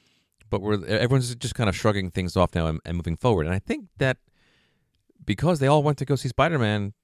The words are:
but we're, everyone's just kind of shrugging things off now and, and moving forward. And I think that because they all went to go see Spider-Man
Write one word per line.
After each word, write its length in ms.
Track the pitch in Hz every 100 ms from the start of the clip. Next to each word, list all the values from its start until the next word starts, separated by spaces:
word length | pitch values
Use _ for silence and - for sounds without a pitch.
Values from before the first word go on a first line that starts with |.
| _ _ _ _ -
but 120 | 104
we're, 220 | 101 104
everyone's 480 | 82 107 120 135 120 120
just 180 | 123
kind 140 | - 110
of 80 | 92
shrugging 340 | 110 101 92
things 260 | 95 90 95
off 200 | 87 87
now 100 | 80
and, 140 | 80
and 120 | - 85
moving 200 | 82 80
forward. 300 | 127 101 78
And 80 |
I 60 | 92
think 260 | - 311 202 -
that 200 | 131 127 _ _ _ _ _ _ _ _ _ _
because 360 | - 104 151 165
they 80 | 135
all 160 | 151
went 140 | 147 143
to 60 |
go 120 | 131 139
see 120 | 131
Spider-Man 640 | - 151 156 110 104 101 -